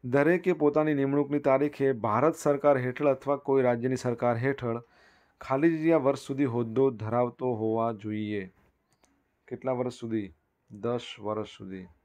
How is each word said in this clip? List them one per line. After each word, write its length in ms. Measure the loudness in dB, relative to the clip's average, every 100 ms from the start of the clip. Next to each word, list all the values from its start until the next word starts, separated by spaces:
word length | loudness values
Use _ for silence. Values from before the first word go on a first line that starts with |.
| 2
દરેકે 480 | 2 4 2 2
પોતાની 400 | 2 2 2 0
નિમણૂકની 460 | 2 2 0 0 0
તારીખે 540 | 2 2 2 0 0
ભારત 420 | 0 0 4 2 2
સરકાર 420 | 0 2 4 4
હેઠળ 300 | 0 0 0
અથવા 280 | 0 0 -4
કોઈ 260 | 2 2
રાજ્યની 340 | 4 2 0 -2
સરકાર 420 | -2 0 0 0
હેઠળ 440 | -2 -2 -4 -6 -8 _ _ _ _ _
ખાલી 360 | -4 2 2 2
જગ્યા 200 | 2 4
વર્ષ 220 | 2 -2
સુધી 260 | -4 -2 0
હોદ્દો 460 | 0 -2 2 2
ધરાવતો 640 | 0 -4 0 0 -2 -4
હોવા 380 | -2 -2 0 -2
જોઈએ. 600 | -4 -8 -6 -4 -6 -8 _ _ _ _ _ _ _ _ _ -14
કેટલા 240 | -8 -4
વર્ષ 220 | -2 -4
સુધી? 400 | -6 -6 -4 -6 -14 _ _ _
દસ 300 | -8 -4 -4 -6 -10
વર્ષ 280 | -6 -6 -8
સુધી. 380 | -12 -14 -14 -14 _